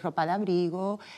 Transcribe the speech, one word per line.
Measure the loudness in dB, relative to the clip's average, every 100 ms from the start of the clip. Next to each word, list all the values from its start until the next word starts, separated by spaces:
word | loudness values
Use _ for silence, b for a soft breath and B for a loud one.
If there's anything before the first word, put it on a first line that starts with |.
ropa | -2 0 2
de |
abrigo, | 2 2 2 2 0 -2 -4 B